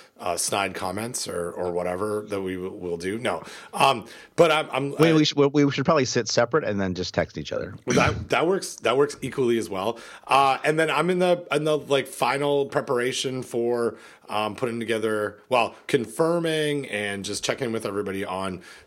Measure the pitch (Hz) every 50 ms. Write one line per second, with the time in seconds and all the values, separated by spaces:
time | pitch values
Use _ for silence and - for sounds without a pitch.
0 | - - _ - - 90 85 85 - - 117 101 98 95 92 - 95 92 92 104
1 | 113 123 127 - - 101 92 87 85 87 - - 90 90 87 87 90 90 90 90
2 | 107 107 104 107 104 - 101 98 95 95 92 90 90 95 98 - 87 87 87 85
3 | 87 95 104 117 123 107 87 80 - - - - - - - - 143 135 131 113
4 | 92 - - - - - - - 170 160 151 156 151 - - 131 139 139 143 -
5 | 156 165 160 156 151 - - 143 139 143 139 147 143 139 131 143 135 165 165 147
6 | 127 - - 127 113 - - 120 120 120 - 156 139 107 104 98 98 92 90 90
7 | 87 - - 87 82 - - 80 73 - - 62 69 87 - - - 123 120 131
8 | 123 131 107 - - - 131 120 151 175 196 175 - - - - - 113 123 135
9 | 143 143 - - - 127 - 139 127 117 117 113 104 - 98 92 95 113 113 -
10 | - - - - - - 131 135 139 135 131 - - 156 156 156 160 156 135 147
11 | 165 175 185 180 180 180 175 175 - - 139 151 151 156 156 143 123 123 139 135
12 | 135 - - - 131 120 131 139 143 143 143 143 139 139 - 147 120 131 127 120
13 | 123 131 127 - - 135 131 131 117 - - 117 120 120 120 120 117 110 110 -
14 | - - - - _ - 101 104 107 107 101 - 131 117 113 117 113 107 113 110
15 | 107 110 107 107 104 101 - - - - 127 120 110 92 - - - - - 135
16 | 110 110 - - 160 165 170 170 165 160 160 156 151 147 147 143 135 - 104 104
17 | 104 101 101 98 92 104 101 - - - 120 - 135 117 113 113 - 107 98 104
18 | 101 98 95 98 98 87 92 95 95 95 90 85 - - - - -